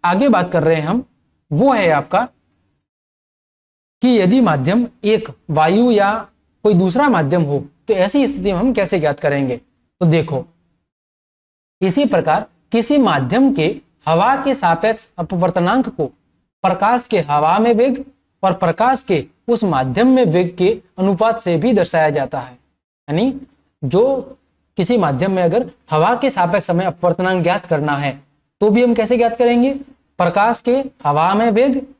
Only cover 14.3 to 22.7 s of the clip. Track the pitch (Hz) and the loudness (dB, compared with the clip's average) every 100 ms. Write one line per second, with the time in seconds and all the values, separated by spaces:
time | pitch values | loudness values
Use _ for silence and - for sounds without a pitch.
14.3 | 269 277 254 175 165 214 220 - - 165 | 0 -2 -2 0 0 0 -4 -8 -12 -6
15.3 | 185 180 180 175 240 247 - 143 _ _ | -2 -2 0 0 0 -2 -4 -6 _ _
16.3 | _ _ _ 190 185 202 247 - 208 147 | _ _ _ -4 0 0 0 -2 -4 0
17.3 | 147 156 190 226 220 262 - - _ _ | 0 2 2 2 2 0 -2 -10 _ _
18.3 | _ 190 175 170 165 233 269 - 170 - | _ -2 0 -2 0 0 0 -2 -4 -4
19.3 | _ - 233 202 143 131 127 247 262 226 | _ -4 -2 0 -2 -2 0 2 4 2
20.3 | 170 180 175 214 - _ - 190 185 220 | 2 -2 0 0 0 _ -4 -2 2 0
21.3 | 226 185 165 220 208 170 165 156 147 131 | 0 -2 0 2 0 0 0 0 0 -4
22.3 | 139 123 123 _ | -8 -12 -20 _